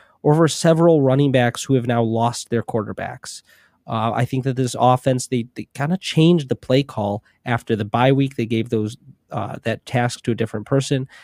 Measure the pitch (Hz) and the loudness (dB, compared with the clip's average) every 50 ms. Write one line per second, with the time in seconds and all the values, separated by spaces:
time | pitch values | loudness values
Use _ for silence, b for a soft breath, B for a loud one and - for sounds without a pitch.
0 | b b b b - 147 147 160 165 151 - - - 165 165 160 170 170 165 151 | b b b b 2 2 4 4 4 2 2 0 2 2 4 4 6 4 6 6
1 | 135 135 127 139 143 139 127 127 120 120 - - - - 135 127 117 123 120 117 | 4 4 4 4 2 4 4 2 2 2 0 -4 -4 0 0 0 2 0 0 0
2 | 117 113 113 113 117 120 117 - - - 117 117 - - - 113 104 107 98 - | 0 0 0 0 0 -2 -2 -4 -8 -4 -4 -4 -4 -2 -4 -4 -4 -4 -8 -10
3 | 98 95 123 - - - - - b b b b b b b b _ - 113 113 | -10 -10 -12 -14 -16 -18 -18 -18 b b b b b b b b _ -6 -4 -2
4 | 110 117 107 - 123 - - 131 123 135 123 131 131 120 - 117 117 123 127 123 | -2 -2 0 -2 -2 -2 -2 -4 -4 -4 -2 -2 -2 -4 -2 2 4 4 4 4
5 | - 139 127 127 - - 131 123 117 120 - - - _ _ - 139 151 185 190 | 2 0 -2 -2 -2 -4 -4 -6 -6 -6 -10 -16 -16 _ _ -6 -4 -4 -4 -4
6 | - - - 160 160 170 175 165 139 127 131 - - - 127 135 139 - - 113 | -6 -4 2 4 6 6 6 4 2 -4 -8 -8 -4 0 0 0 0 -2 -4 -6
7 | 104 101 101 107 _ _ _ _ - 127 120 117 - - 113 101 107 104 - 117 | -4 -4 -4 -6 _ _ _ _ -6 -4 -4 -4 -2 -2 -2 -2 -2 -2 0 2
8 | 123 135 139 135 139 135 - - 117 113 120 113 113 120 - 110 107 107 120 - | 4 4 4 2 0 -2 -2 -6 -4 -2 -2 -2 -2 -2 -2 -2 -2 -2 -6 -10
9 | _ 135 - _ _ - - - 98 107 - - - 113 113 - _ - - 123 | _ -20 -20 _ _ -12 -10 -8 -8 -8 -10 -8 -6 -6 -6 -6 _ -4 -2 0
10 | 120 120 - - - - 113 101 117 - - 110 113 - 139 135 135 - 143 131 | 0 0 -2 -4 -4 -4 -2 -2 -4 -6 -6 -10 -6 -2 -2 0 0 0 -4 -4
11 | 131 b b b | -4 b b b